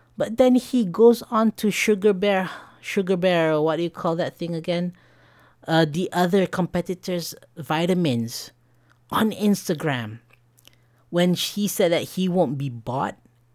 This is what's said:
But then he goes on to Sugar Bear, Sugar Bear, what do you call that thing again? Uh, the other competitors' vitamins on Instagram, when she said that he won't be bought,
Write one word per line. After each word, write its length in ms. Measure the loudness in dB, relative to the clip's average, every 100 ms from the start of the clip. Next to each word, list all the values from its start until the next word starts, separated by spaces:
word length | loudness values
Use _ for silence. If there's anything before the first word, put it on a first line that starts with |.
| _ -8
But 200 | -4 2
then 180 | 4 4
he 300 | 2 -2 0
goes 360 | 6 6 6
on 280 | 0 0 0 0
to 100 | -2
Sugar 440 | 0 0 2 2
Bear, 360 | 2 2 0 -2 -8 -20 -20
Sugar 380 | -6 -4 0 0
Bear, 420 | 2 2 2 2
what 160 | 2 0
do 80 |
you 60 | -4
call 260 | -4 -4 -2
that 220 | -4 -4
thing 180 | -6 -6
again? 380 | -4 -2 -4 -8 _ _ _ _ _ _ 0
Uh, 160 | 2
the 240 | 2 0 -4
other 340 | 0 2 2 2
competitors' 880 | -2 -2 -2 -4 -8 -6 -6 -6 -12 -18 -12
vitamins 920 | -4 0 2 2 2 0 -2 -8 -14 _ _ _ _ _ -4
on 200 | 0 0
Instagram, 880 | 0 0 0 0 -4 -2 -4 -6 -12 _ _ _ _ -20 _ _ _ -4
when 260 | 0 2 0
she 320 | -2 -4 -4
said 240 | 0 2
that 240 | 2 -2 -2
he 140 | 0
won't 280 | 2 0 -2
be 120 | -6
bought, 480 | -8 -6 -4 -4 -6 _ _ _